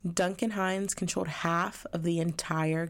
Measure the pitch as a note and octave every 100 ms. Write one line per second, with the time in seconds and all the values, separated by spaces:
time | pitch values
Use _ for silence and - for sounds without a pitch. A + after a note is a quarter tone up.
0 | F3 E3+ F3+ F#3+ A3+ G3+ F#3 F#3+ G3 -
1 | F3+ F#3 E3+ - E3+ E3+ G3 - - E3+
2 | E3+ E3+ E3 D#3+ - D#3+ D#3 D#3+ E3